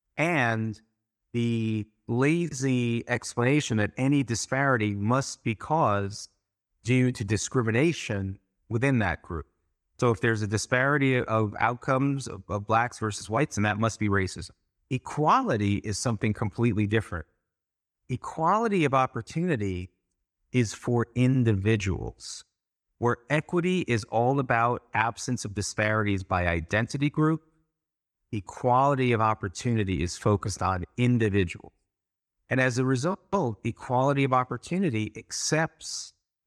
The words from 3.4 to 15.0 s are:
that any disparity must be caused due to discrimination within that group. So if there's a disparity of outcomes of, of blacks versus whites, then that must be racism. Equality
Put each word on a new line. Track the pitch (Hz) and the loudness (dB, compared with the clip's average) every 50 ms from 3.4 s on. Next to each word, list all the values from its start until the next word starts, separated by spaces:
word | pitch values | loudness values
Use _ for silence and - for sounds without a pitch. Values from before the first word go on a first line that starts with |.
| 117 127 143 151 - - 110 107 | 2 4 4 2 2 0 0 0
that | 104 101 - | 0 0 -2
any | - 131 139 147 143 131 | -2 0 2 2 2 2
disparity | 104 117 - - - 131 135 143 139 127 117 107 104 101 | 0 -2 -4 -4 -4 -2 0 2 2 2 2 2 0 -2
must | 101 101 110 123 135 131 - - - _ | 0 0 0 2 0 0 -2 -8 -6 _
be | 117 110 | -6 -6
caused | - - - 151 165 151 110 101 101 98 98 107 - - - _ _ _ _ _ _ _ _ _ _ _ | -6 -4 -2 0 2 2 2 2 0 -2 -4 -8 -12 -14 -18 _ _ _ _ _ _ _ _ _ _ _
due | 117 127 127 127 127 | 2 2 4 4 2
to | 123 - 110 | 0 -2 -2
discrimination | 98 110 98 - - - 131 113 113 110 120 151 170 156 - - - 107 98 95 95 95 - _ _ _ _ _ _ | -2 -2 -2 -2 -2 -2 0 0 2 2 2 2 2 0 -2 -4 -4 -4 -4 -4 -4 -6 -10 _ _ _ _ _ _
within | 110 110 127 139 135 117 | -2 0 2 2 2 2
that | 104 90 80 - | 2 0 -2 -4
group. | - - 87 78 71 - _ _ _ _ _ _ _ _ _ - | -6 -10 -10 -10 -10 -12 _ _ _ _ _ _ _ _ _ 0
So | 127 120 | 2 2
if | 113 - | 2 2
there's | - 117 113 104 107 | 2 0 0 0 0
a | |
disparity | 98 107 104 - - 127 123 131 139 147 143 139 135 127 123 | -2 -2 -2 -2 0 0 0 2 2 2 2 2 2 2 2
of | - - 110 110 110 104 104 - | 0 0 0 0 0 0 0 0
outcomes | 107 113 123 120 - - 135 135 139 139 139 139 123 117 | 0 0 0 -2 -2 0 0 2 2 0 0 -2 -6 -8
of, | - 95 - - | -12 -12 -8 -8
of | 98 101 101 - | -6 -6 -2 0
blacks | 110 113 120 120 - - | 2 2 2 0 -4 -4
versus | 110 107 101 - - - | -4 -4 -4 -6 -6 -4
whites, | 110 117 156 - - | -2 -2 0 -2 0
then | 104 104 | 0 0
that | 107 101 104 | 0 0 0
must | 113 113 - - | 0 -2 -2 -2
be | 107 104 | 0 0
racism. | 98 98 95 90 - 82 - - - _ _ _ _ _ _ _ | 2 2 0 -2 -4 -10 -12 -14 -16 _ _ _ _ _ _ _
Equality | 135 123 | -6 -6